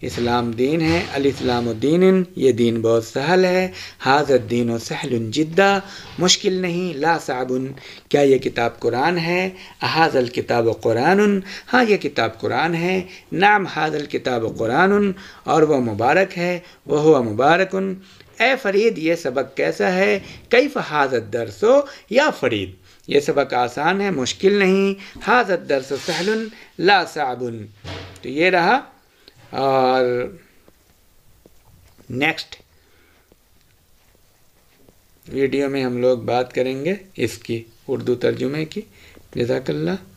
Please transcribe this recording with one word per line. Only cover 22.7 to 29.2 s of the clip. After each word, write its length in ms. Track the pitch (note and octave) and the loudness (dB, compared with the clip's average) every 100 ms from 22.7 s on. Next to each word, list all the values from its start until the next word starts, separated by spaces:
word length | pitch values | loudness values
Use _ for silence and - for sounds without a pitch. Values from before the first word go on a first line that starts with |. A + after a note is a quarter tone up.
| F#2 _ _ - | -12 _ _ 0
یہ 140 | C#3+ | 0
سبق 340 | C#3+ C#3+ C3+ | 2 -2 0
آسان 460 | B2+ A#2+ B2+ D3+ G3 | 0 -2 0 0 0
ہے، 100 | G3+ | -2
مشکل 420 | E3+ B2 - F#3+ | -2 -4 0 2
نہیں۔ 680 | G3+ F#3+ F#3+ G3 G3 - - - | 4 2 2 0 -2 -10 -12 0
ھذا 280 | A#3+ G#3 | 2 2
الدرس 380 | F#3 C#3 C#3 C3 C#3 - | -2 -2 -4 -2 -8 -4
سہل 420 | D#3+ F3+ A3 A3 - - - | -4 -2 -2 -4 -12 -20 -2
لا 260 | E3+ G3 | 2 2
صعب۔ 400 | D#3+ D#3+ C#3 B2 B2 A#2 G#2 G#2 - F#2 - - | 2 -4 -4 -4 -8 -8 -14 -16 -14 -14 -14 -16
تو 60 | - | -10
یہ 220 | C3+ F3+ | -2 2
رہا، 300 | F#3 E3+ B3 - _ _ _ | 2 2 0 -2 _ _ _